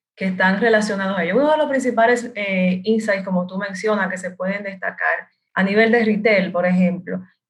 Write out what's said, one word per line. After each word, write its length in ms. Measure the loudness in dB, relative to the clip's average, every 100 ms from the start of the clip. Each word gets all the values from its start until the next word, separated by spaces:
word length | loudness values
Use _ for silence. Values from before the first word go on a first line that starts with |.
| _
que 120 | -6 -6
están 340 | 0 0 2
relacionados 580 | 4 4 2 -2 -2 -2
a 60 |
ello. 100 | 0
Uno 160 | 2 4
de 60 | 2
los 120 | 2
principales, 600 | 0 0 2 2 2 -2 -8
eh, 440 | -4 0 0 0
insights, 400 | 0 0 0 -2
como 200 | -2 -4 -4
tú 100 | -6
mencionas, 500 | -8 -4 -2 0 -2
que 100 | -4
se 120 | -10
pueden 320 | -8 -6 -6
destacar 680 | -8 -8 -10 -4 -4 -4 -8 _ _
a 120 | -2
nivel 260 | 0 2 4
de 140 | 4
retail, 480 | 2 2 2 2 0
por 120 | -2
ejemplo, 600 | 0 4 2 0 -6 -10 -10 _ _